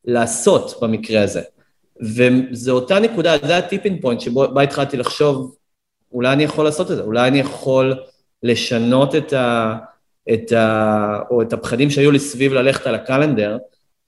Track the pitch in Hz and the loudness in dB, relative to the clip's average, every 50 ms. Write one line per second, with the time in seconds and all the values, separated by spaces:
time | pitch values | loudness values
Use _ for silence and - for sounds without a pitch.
0 | - 120 120 117 113 113 - - - - 185 160 - - - - 120 110 110 107 | -4 -2 0 0 0 -2 -2 0 2 4 4 4 2 -2 -6 -4 -2 -2 -2 -4
1 | 110 113 110 107 101 95 - 87 - - _ _ _ _ _ _ _ _ _ - | -2 0 0 2 2 0 -2 -4 -8 -10 _ _ _ _ _ _ _ _ _ -12
2 | 117 110 107 123 123 123 127 127 127 - 123 110 120 131 127 127 127 - 190 196 | -10 -6 0 2 4 4 4 2 0 -2 -6 -6 -2 -2 0 0 0 0 2 2
3 | 220 226 226 175 160 170 151 143 143 147 170 180 180 - 196 196 - 208 185 156 | 2 2 0 0 0 2 2 2 2 0 0 0 0 -2 -4 -4 -2 -4 -4 -2
4 | - 127 117 113 - 123 120 135 139 - 131 139 143 143 - 147 139 135 - 123 | -2 -2 -2 -2 -4 -2 0 0 0 2 2 2 0 0 0 -2 -4 -2 -4 -4
5 | 123 - - - 151 147 139 131 127 127 - _ _ _ _ _ _ _ _ _ | -4 -4 0 0 2 2 0 0 -4 -10 -14 _ _ _ _ _ _ _ _ _
6 | _ _ - 123 120 127 139 143 151 147 - 156 151 151 151 - 180 180 170 107 | _ _ -6 -2 0 2 2 2 2 0 0 0 0 0 0 -2 -4 -4 -4 -4
7 | 95 107 110 120 123 131 135 139 131 139 - - - 135 131 131 131 135 131 131 | -4 -2 0 2 2 2 2 2 0 -2 -6 -6 -2 0 2 2 2 0 -2 -4
8 | - - _ _ _ _ _ _ - 120 117 113 - - 123 113 117 120 127 131 | -8 -16 _ _ _ _ _ _ -2 0 0 0 -2 -2 -2 0 2 2 4 4
9 | 143 143 151 156 - - 139 131 123 120 120 117 113 110 113 113 - - - _ | 4 2 2 0 -2 0 0 0 0 0 0 0 0 -2 -4 -6 -10 -16 -20 _
10 | _ _ _ _ - - 117 110 - - 117 113 110 110 110 110 107 107 107 107 | _ _ _ _ -4 -2 -2 -2 0 0 2 2 4 2 2 2 2 2 2 2
11 | 104 104 104 104 - - 123 120 113 113 117 113 - - 120 117 143 147 143 143 | 0 -2 -2 -4 -4 -2 0 0 0 0 -2 -6 -6 -4 -2 0 0 2 2 2
12 | 139 147 143 135 139 - - 123 135 139 135 127 123 135 131 - - 135 113 107 | 4 4 4 2 0 -2 -4 -2 0 0 2 2 2 2 0 0 -2 -4 -4 -4
13 | - - 131 139 151 156 131 107 104 104 107 120 - - _ _ _ _ _ _ | -4 -2 0 0 0 2 0 0 -2 -2 -4 -6 -10 -14 _ _ _ _ _ _
14 | _ | _